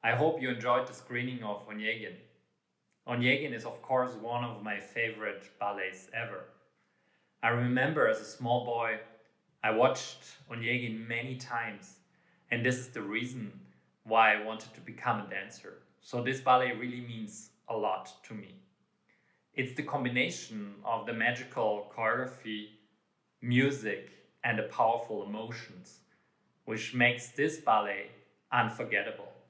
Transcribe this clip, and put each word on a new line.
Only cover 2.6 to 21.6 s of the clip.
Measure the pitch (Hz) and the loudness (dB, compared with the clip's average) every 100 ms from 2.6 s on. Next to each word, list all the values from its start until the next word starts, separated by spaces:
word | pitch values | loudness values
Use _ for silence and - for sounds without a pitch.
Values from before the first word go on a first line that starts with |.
| _ _ _ _ - | _ _ _ _ -4
Onegin | 120 123 147 151 | 0 2 2 0
is, | 117 | -6
of | 117 - | -8 -12
course, | - 127 127 | 0 0 0
one | 110 113 120 | -4 -6 -4
of | 120 107 | -4 -6
my | 104 101 | -6 -6
favorite | - 117 113 107 107 101 - - | -6 -4 -4 -2 -6 -6 -14 -6
ballets | 104 101 95 95 - | -4 -4 -6 -8 -10
ever. | 113 117 95 90 _ _ _ _ _ _ _ _ _ | -8 -8 -10 -14 _ _ _ _ _ _ _ _ _
I | 117 | 2
remember | 120 123 127 139 151 117 | 4 4 4 2 4 4
as | 110 | 4
a | |
small | - - 123 123 | -2 -8 2 2
boy, | 120 117 113 110 - - _ _ _ _ | 2 0 0 -2 -8 -20 _ _ _ _
I | 110 | 0
watched | 110 123 - - - - - - | 6 6 4 -6 -12 -18 -20 -12
Onegin | 117 113 123 120 110 113 | -6 -2 0 -2 -6 -4
many | 113 117 127 | -6 -4 -8
times, | - 120 113 101 - - _ _ _ _ _ | -6 -6 -6 -8 -16 -20 _ _ _ _ _
and | 117 123 | 2 2
this | 123 | 2
is | - | -2
the | - | -8
reason | 98 110 123 127 104 - - _ _ _ | -4 -4 -4 -6 -10 -12 -20 _ _ _
why | 107 113 110 | 2 6 8
I | 107 | 6
wanted | 107 110 - | 0 -8 -10
to | - | -18
become | - - - 107 | -16 -4 0 0
a | 95 | -2
dancer. | 98 98 - 95 - _ _ | -8 -10 -14 -18 -20 _ _
So | - 123 | -8 -2
this | 120 131 | -2 0
ballet | 135 127 127 | 6 6 6
really | 110 123 123 | -2 -6 -6
means | 120 113 107 - - _ - | -8 -8 -8 -10 -18 _ -6
a | 110 | -2
lot | 104 95 - - | 0 0 -4 -18
to | - | -14
me. | 107 92 92 _ _ _ _ _ _ _ _ _ | -14 -14 -20 _ _ _ _ _ _ _ _ _
It's | - 127 - | -4 -4 -4
the | |
combination | - 147 123 120 160 - - 110 101 - | -2 0 0 0 0 -2 -8 -8 -10 -8
of | - 113 117 | -2 -2 -2
the | |
magical | 113 117 120 - - | 0 0 0 -6 0